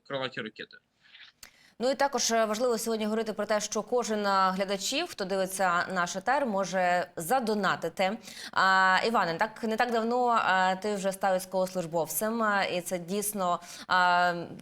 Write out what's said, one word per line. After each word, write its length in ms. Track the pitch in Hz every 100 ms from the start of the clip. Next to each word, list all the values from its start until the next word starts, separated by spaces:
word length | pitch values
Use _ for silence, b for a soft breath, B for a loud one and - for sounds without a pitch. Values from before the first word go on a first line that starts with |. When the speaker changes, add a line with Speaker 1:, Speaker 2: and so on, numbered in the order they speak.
| -
Speaker 1:
крилаті 340 | 135 131 127
ракети. 360 | 107 - - - _ _ B B B B B B B B
Speaker 2:
Ну 120 | 233
і 40 | 277
також, 360 | 277 247 -
е, 140 | 233 214
важливо 320 | 214 254 226
сьогодні 280 | 226 220 214
говорити 280 | 220 220
про 120 | 202 208
те, 160 | 214
що 220 | 202 220
кожен, 420 | 208 247 208 214 202
е, 260 | 190 190
глядачів, 560 | 185 196 202 190 277 349
хто 180 | - 190
дивиться 600 | 196 185 185 190 175 -
наш 220 | 185 175 190
етер, 300 | 214 269 269
може 600 | 196 185 190 180 180 170 -
задонатити. 1040 | 165 262 220 214 185 147 170 - 190 226 B B B
А, 460 | - 190 190 190 185 226
Іване, 300 | 226 175 165
так, 260 | 220 -
не 140 | 220 220
так 140 | 247
давно, 480 | 226 226 247 247 226 -
е, 260 | 185 185 190
ти 200 | 214 202
вже 160 | 190
став 240 | 190 196 185
військовослужбовцем, 1080 | 185 190 185 185 170 170 151 - 214 233
е, 340 | 214 202 185 180
і 40 |
це 180 | 170 185
дійсно, 600 | 170 202 202 208 180 170 B B B
е, 580 | 185 180 175 180 170 165 -